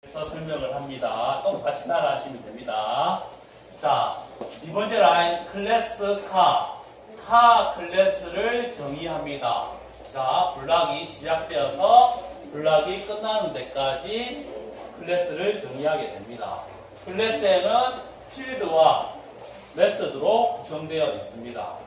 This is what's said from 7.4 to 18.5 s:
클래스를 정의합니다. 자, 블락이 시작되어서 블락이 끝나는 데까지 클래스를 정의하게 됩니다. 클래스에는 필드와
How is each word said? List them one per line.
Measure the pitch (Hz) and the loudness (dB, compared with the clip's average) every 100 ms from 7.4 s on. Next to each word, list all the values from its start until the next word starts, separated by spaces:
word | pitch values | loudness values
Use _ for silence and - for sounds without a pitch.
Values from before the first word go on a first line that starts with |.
| 240 175 - - | 10 8 6 -2
클래스를 | 175 185 190 190 170 180 226 240 240 | -4 2 2 2 -6 -2 0 0 -4
정의합니다. | - 143 147 165 - 147 143 123 117 - - - - - | -6 -8 -6 -6 -6 -6 -4 -2 -2 -4 -10 -16 -18 -14
자, | 135 131 180 180 139 | -4 0 2 2 -2
블락이 | 135 170 156 - 156 | 2 2 2 -2 -8
시작되어서 | - 151 160 - 156 143 143 196 240 240 - - - 147 | -10 -2 -2 -2 -2 -2 0 8 8 8 2 -8 -14 -12
블락이 | 147 156 156 165 196 - | -4 2 4 2 -6 -6
끝나는 | - 220 214 165 | -6 -2 -2 -2
데까지 | - - 139 135 135 185 220 240 - - - - - - - | -6 -8 -4 -2 -4 -4 -6 -6 -8 -12 -12 -14 -14 -16 -14
클래스를 | - - - 156 196 208 | -2 0 0 -2 -2 -2
정의하게 | - 131 151 160 220 | -6 -4 -2 0 -4
됩니다. | - 101 120 - - - - - - | -10 -14 -10 -8 -8 -12 -16 -20 -18
클래스에는 | - 185 220 220 202 185 160 165 247 247 - - - | -10 -2 0 2 4 4 4 4 2 -2 -12 -18 -18
필드와 | - - | -14 -10